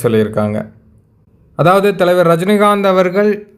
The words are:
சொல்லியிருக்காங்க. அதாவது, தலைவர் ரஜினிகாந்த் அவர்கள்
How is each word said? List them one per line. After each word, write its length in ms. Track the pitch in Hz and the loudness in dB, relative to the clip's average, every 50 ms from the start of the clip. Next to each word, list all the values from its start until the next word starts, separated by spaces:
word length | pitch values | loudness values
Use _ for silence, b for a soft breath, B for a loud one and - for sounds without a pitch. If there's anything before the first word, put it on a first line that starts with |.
| - | -2
சொல்லியிருக்காங்க. 680 | 117 110 110 107 104 107 107 107 104 107 107 107 - - _ _ _ _ _ _ _ _ _ _ _ _ _ _ _ _ | 0 0 0 0 -2 -2 -4 -4 -4 -4 -6 -8 -10 -14 _ _ _ _ _ _ _ _ _ _ _ _ _ _ _ _
அதாவது, 400 | - 143 170 190 196 196 208 190 | -2 0 2 2 2 2 0 -2
தலைவர் 320 | 175 180 175 180 180 175 | 0 0 0 2 2 2
ரஜினிகாந்த் 580 | 165 170 160 185 196 214 202 208 208 208 202 196 | 2 2 0 0 0 0 2 2 2 0 0 0
அவர்கள் 640 | 196 185 185 185 185 175 202 208 208 208 208 - - - | 0 2 2 0 0 0 0 0 0 -2 -4 -6 -16 -18